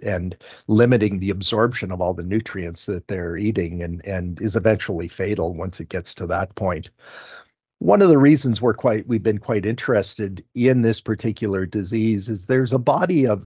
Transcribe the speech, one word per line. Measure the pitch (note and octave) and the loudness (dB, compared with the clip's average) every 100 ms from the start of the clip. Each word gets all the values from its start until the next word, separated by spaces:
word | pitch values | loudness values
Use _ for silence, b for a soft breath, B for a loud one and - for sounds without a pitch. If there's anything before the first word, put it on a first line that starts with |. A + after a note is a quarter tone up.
and | G#2+ F#2 F2+ - B B B | -6 -4 -4 -8 B B B
limiting | A2 A#2+ B2 G#2 F#2+ | 4 6 6 2 0
the | F#2+ | -2
absorption | F#2+ G2 A2 A#2+ B2 F#2 | -4 -2 0 0 0 -6
of | F#2 | -4
all | F2+ | -4
the | F2 | -4
nutrients | F2 G#2+ A2 G2+ E2+ E2 - | -4 -4 -4 -8 -10 -8 -8
that | F#2 - | -8 -6
they're | F#2+ E2+ E2+ | -6 -6 -4
eating, | G#2 G#2+ E2+ F2 | -2 -2 -2 -4
and, | E2+ E2+ G2 | -8 -8 -6
and | F#2+ F2+ E2 | -6 -6 -6
is | G#2+ | -4
eventually | G#2+ G2+ G#2+ - E2+ E2+ | 0 2 2 0 -6 -6
fatal | - G2 G#2 E2+ | -6 -4 -2 -4
once | E2 F#2 - | -6 -8 -10
it | - | -10
gets | F#2 - | -10 -10
to | - F2 | -10 -6
that | F2 F#2+ | -4 -4
point. | - G2 E2 - _ B B B B B B _ - | -4 -4 -4 -8 _ B B B B B B _ -4
One | - G3+ | 2 6
of | F#3+ | 8
the | D3 | 8
reasons | C#3+ D3+ C3+ G#2 | 8 6 4 0
we're | A#2+ | 0
quite, | G#2+ B2+ A2 B2+ | 0 0 0 0
we've | A2+ | -2
been | G#2 G#2 | 0 -2
quite | - A2 G2+ | -2 -2 -2
interested | A2+ - A2 F#2+ - G2+ F2+ - | -4 0 0 0 -4 -8 -8 -10
in | B2 B2 B2+ | 0 2 4
this | A2+ A2 | 4 0
particular | - G#2+ A2+ A2 G#2+ G2 F#2 | -2 -4 -4 -4 -2 -2 -2
disease | G#2+ F#2 A2+ A2 G#2 G2 | -4 -2 0 0 0 -2
is | G#2 - | -6 0
there's | C3 B2+ | 0 2
a | B2+ | 0
body | A#2+ C#3+ F3+ E3+ B2+ | 2 2 2 2 2
of, | G2+ | 0